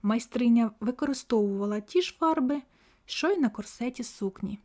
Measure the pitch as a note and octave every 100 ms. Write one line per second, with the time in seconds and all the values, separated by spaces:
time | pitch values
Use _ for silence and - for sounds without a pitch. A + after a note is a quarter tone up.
0 | G#3 A3+ - B3 A#3+ A#3 A3+ A3 G#3+ B3+
1 | D4 C4 - A3+ G#3 G3 G3+ G#3 G#3 F4+
2 | F4+ - D#4+ D#4+ B3+ C#4+ - _ _ _
3 | _ - D#4 G4 B3+ G#3 G#3 - A#3+ B3
4 | A#3 - G3 F#3+ F#3+ G3+